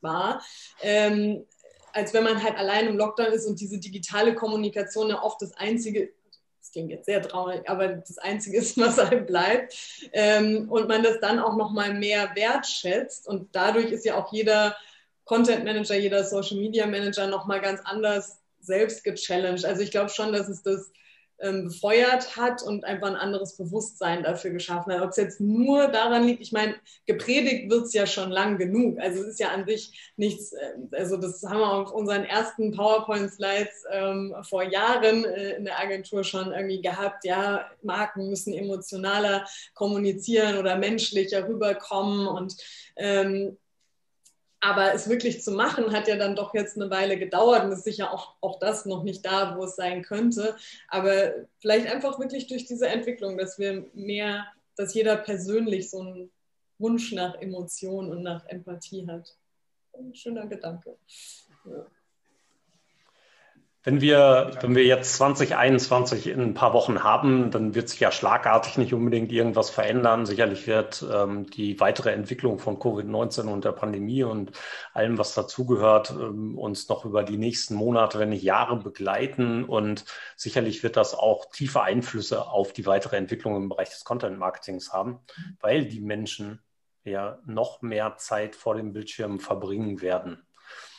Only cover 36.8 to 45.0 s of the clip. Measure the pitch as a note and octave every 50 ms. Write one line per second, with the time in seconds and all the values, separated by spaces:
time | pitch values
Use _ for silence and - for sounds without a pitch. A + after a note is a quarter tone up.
36.8 | F3+ F3+ F3+ F#3+ G3+ G3 G3 - - F3+ F3+ F#3+ G3+ G3+ G3+ G3+ - - - _
37.8 | - G#3 F3+ G3+ G#3+ - - G3 F#3+ G3 G3 F#3+ - G#3 F#3+ E3+ G3+ G3 G3 F#3
38.8 | F#3+ - G3 F#3 F#3+ G3 G3+ G#3 G#3 G3+ G3 G3 G3 - - - - - _ -
39.8 | G3+ G3+ G3+ G3+ G3+ G3 G3 G3 - A#3 A#3 A3 A3 G#3+ G3+ G3 F#3 F#3+ F#3 F#3+
40.8 | G3 G#3 A3+ A3 - - G#3 G3 F#3+ F#3+ G3+ G3 F#3 G#3 A3+ G3 G#3+ G3+ G3 G3+
41.8 | - - G3+ G3 G3 G3+ G3+ G3+ G3 F#3+ - F#3 F#3 F#3+ - - - - - -
42.8 | - - _ - G3+ G3+ G3 G3 G3 G3 G3 G3 G3 G3 G3 - _ _ _ _
43.8 | _ _ _ _ _ _ _ _ _ _ _ _ _ _ _ _ - G3+ G3 G3+
44.8 | F#3+ G3 - -